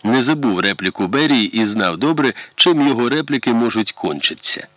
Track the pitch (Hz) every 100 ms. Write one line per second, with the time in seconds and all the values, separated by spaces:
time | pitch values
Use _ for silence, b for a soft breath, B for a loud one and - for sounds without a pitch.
0 | 104 131 127 151 131 90 98 98 92 -
1 | 92 127 151 135 101 113 107 107 95 82
2 | 139 156 135 B B - 180 160 143 120
3 | 120 147 147 143 127 117 117 110 104 -
4 | 90 71 - - - - -